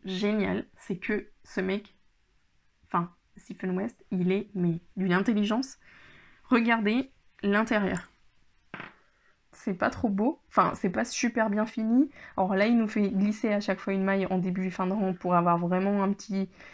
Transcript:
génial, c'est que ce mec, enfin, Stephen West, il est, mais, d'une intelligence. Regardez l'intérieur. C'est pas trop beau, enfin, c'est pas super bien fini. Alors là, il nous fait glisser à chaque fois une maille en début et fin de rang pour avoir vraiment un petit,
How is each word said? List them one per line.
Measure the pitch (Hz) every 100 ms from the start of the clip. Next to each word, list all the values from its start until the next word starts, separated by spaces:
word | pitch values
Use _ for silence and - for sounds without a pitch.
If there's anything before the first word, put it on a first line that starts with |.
génial, | 190 185 208 214 190 190 - -
c'est | - 180
que | - 214 - -
ce | - -
mec, | 185 202 - _ _ _ _ _ _ _ _ _ _
enfin, | 180 175 - _ -
Stephen | - 190 185 185
West, | 226 - -
il | 185 180
est, | 190 214
mais, | 190 175 165 - -
d'une | 190
intelligence. | 180 202 208 208 226 262 - - - - - - -
Regardez | - 247 233 233 208 240 262 _ _ -
l'intérieur. | 202 202 226 214 190 180 - _ _ _ _ _ _ - - - _ _ _ _ _
C'est | - -
pas | 185 -
trop | - 226
beau, | 196 240 330 _
enfin, | - 180 -
c'est | 190
pas | 214
super | 240 - 240 233 220
bien | 208 220
fini. | - 220 240 311 - - -
Alors | 190
là, | 190 214
il | 233
nous | 214
fait | 214 202
glisser | 190 202 214 226
à | 202
chaque | 202 190
fois | -
une | 196
maille | 190 196 185
en | 185
début | 185 185 185
et |
fin | 175 185
de |
rang | 214 190
pour | 185 180
avoir | 175 175 170
vraiment | 175 180 196 202
un | 196
petit, | 202 - 196 190 - -